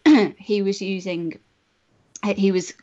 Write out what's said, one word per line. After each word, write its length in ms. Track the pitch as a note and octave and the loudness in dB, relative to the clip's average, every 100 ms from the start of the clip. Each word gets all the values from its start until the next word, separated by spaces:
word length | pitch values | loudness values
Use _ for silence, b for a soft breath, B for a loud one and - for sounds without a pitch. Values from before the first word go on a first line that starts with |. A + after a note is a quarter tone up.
| D4+ | 4
<clears throat> 300 | C#4+ F#3 - | 6 4 -4
he 240 | - G#3 | -4 -2
was 200 | G3 G3 | -2 -4
using, 580 | F#3+ F#3+ F#3 E3+ E3 - _ _ _ _ _ _ _ - G#3 | -6 -8 -6 -8 -8 -10 _ _ _ _ _ _ _ -8 -6
he 260 | G3+ G3 | 0 0
was 220 | F#3 F3 - | 0 -4 -14